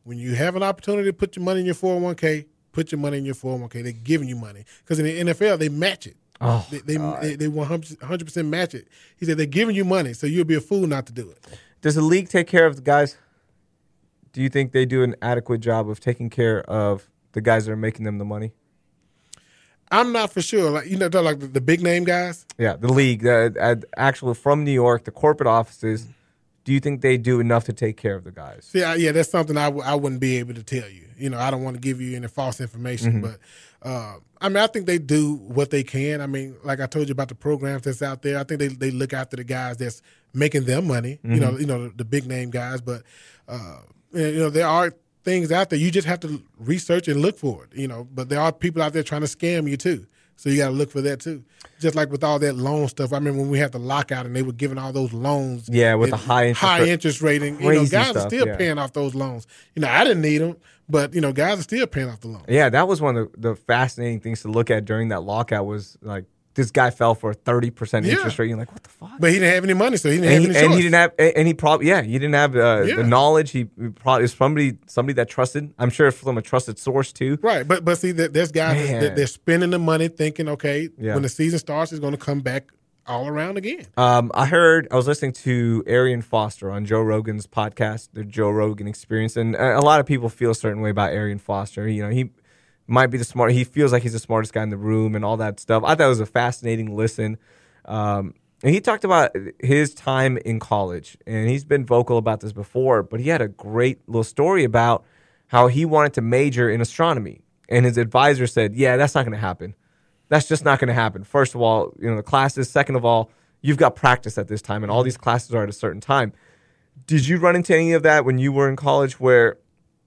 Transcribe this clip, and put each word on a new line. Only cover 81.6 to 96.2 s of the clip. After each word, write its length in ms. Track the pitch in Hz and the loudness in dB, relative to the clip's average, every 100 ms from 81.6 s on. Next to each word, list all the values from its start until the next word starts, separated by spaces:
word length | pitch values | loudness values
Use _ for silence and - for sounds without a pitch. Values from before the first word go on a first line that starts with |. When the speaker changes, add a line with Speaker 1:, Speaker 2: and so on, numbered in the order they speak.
| - 151 160 | -4 -4 -4
Speaker 1:
it's 80 | 160 | -4
gonna 180 | 139 139 | -6 -6
come 240 | - 143 | -4 -4
back 300 | 127 131 - _ _ _ - | -4 -6 -8 _ _ _ -10
all 200 | 120 139 | -8 -6
around 300 | 147 165 196 | -6 -6 -6
again. 300 | 196 339 - - | -8 -10 -8 2
Speaker 2:
Um, 320 | 123 123 120 - | 4 4 2 0
I 100 | 135 | 2
heard, 420 | 170 170 165 - | 6 6 6 2
I 40 | 127 | 0
was 120 | 127 | 0
listening 260 | 147 135 | 0 -2
to 500 | 127 - 123 117 113 - | -6 -2 0 0 0 2
Arian 340 | 120 127 120 | 2 2 0
Foster 480 | 113 110 104 - 98 | -2 -2 -2 -6 -8
on 160 | 101 104 | -6 -2
Joe 160 | 110 | 0
Rogan's 460 | 110 107 110 107 101 | 2 0 -2 -6 -8
podcast, 600 | - 107 - 110 110 - | -4 -4 -2 -4 -4 -12
the 100 | - | -14
Joe 280 | 104 110 104 | -10 -2 0
Rogan 360 | 107 107 104 104 | 2 0 -2 -8
Experience, 480 | 107 - 110 110 - | -10 -6 -2 -2 -2
and 180 | 113 110 | -2 0
a, 240 | 127 120 | 2 4
a 20 | |
lot 180 | 147 151 | 6 4
of 60 | 139 | 4
people 240 | 135 117 | 0 -2
feel 220 | - 117 | -2 -2
a 40 | 113 | 0
certain 280 | 110 104 | -2 -4
way 80 | 107 | -4
about 220 | 104 98 | 0 -2
Arian 260 | 87 104 104 | -2 -4 -6
Foster. 500 | - 101 101 - 107 | -6 -6 -6 -6 -6
You 140 | 107 | -4
know, 60 | 104 | -2
he 200 | 120 127 _ _ _ _ _ - | -2 -4 _ _ _ _ _ -2
might 220 | 120 131 | 2 2
be 100 | 123 | 0
the 60 | |
smart-, 300 | 117 127 117 | -6 0 4
he 100 | 123 | 4
feels 300 | 123 143 143 | 0 2 2
like 100 | 123 | 2
he's 80 | 117 | 0
the 80 | 113 | -6
smartest 320 | - 113 107 | -2 -2 -2
guy 100 | 110 | -4
in 80 | 107 | -4
the 60 | 101 | -4
room 400 | 107 110 110 107 | -2 0 0 0
and 80 | |
all 140 | 104 113 | -2 -2
that 200 | 107 101 | -4 -6
stuff. 260 | - 113 110 | 0 2 4
I 100 | 160 | 4
thought 60 | 143 | 4
it 40 | |
was 100 | |
a 60 | 120 | 2